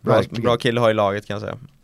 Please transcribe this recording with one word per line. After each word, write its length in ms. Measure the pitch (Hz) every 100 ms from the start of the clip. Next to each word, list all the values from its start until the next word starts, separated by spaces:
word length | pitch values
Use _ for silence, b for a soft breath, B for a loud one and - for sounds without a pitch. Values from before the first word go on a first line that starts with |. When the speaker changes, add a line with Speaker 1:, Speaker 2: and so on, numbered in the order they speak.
Speaker 1:
Bra, 140 | -
Speaker 2:
Verkligen. 280 | 113 123 113
Speaker 1:
bra 120 | 120 117
kille 240 | 127 117
att 40 |
ha 60 | 117
i 40 |
laget, 320 | 107 101 101 -
kan 80 |
jag 60 | 101
säga. 140 | 104 - - _